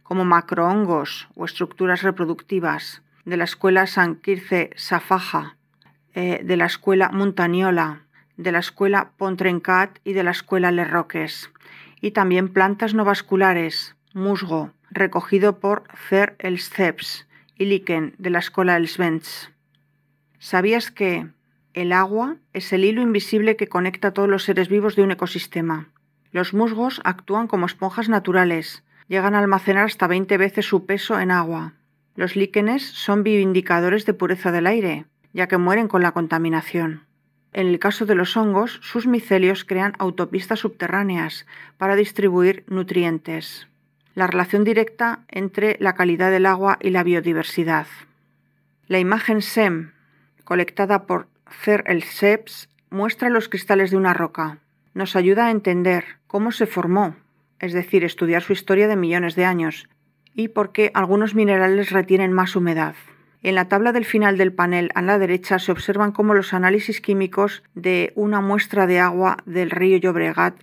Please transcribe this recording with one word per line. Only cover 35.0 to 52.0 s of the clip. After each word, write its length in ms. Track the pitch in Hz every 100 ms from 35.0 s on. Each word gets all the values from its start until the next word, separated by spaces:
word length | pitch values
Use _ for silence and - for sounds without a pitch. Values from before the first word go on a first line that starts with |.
| 156 _ _
ya 160 | - 180
que 80 | 185
mueren 320 | 180 208 220
con 140 | 190
la 100 | 175
contaminación. 920 | 175 165 165 165 160 - 170 160 156 _ _ _ _ _
En 120 | - 185
el 120 | 175
caso 260 | 202 208 214
de 80 |
los 220 | 190 180 226
hongos, 420 | 214 196 233 -
sus 240 | - 240 240
micelios 580 | 240 - 190 185 190
crean 300 | - 185 202 196
autopistas 600 | 190 180 170 190 185 220
subterráneas 880 | 220 - 175 190 202 180 160 - - - - _
para 180 | 190 196
distribuir 680 | 208 - 196 180 180 190 -
nutrientes. 1000 | 190 185 185 170 160 165 160 - - - _ _ _ _
La 120 | - 180
relación 380 | 180 180 208
directa 560 | 208 220 220 - 233 233 -
entre 480 | 190 196 196 214 208
la 140 | 196
calidad 360 | 180 180 170 185
del 160 | 190 190
agua 320 | 185 196 -
y 100 | 196
la 120 | 185
biodiversidad. 840 | 175 175 170 165 160 - 165 156 147 - - _ _ _ _ _ _ _ _
La 120 | 185
imagen 440 | 180 220 226 220
sem, 500 | 202 226 208 165 160 _ _ _ _ _
colectada 640 | - 180 175 - 196 202 196
por 220 | 180 - _ _ -
Cer 220 | - 208 -
Elsceps, 840 | 175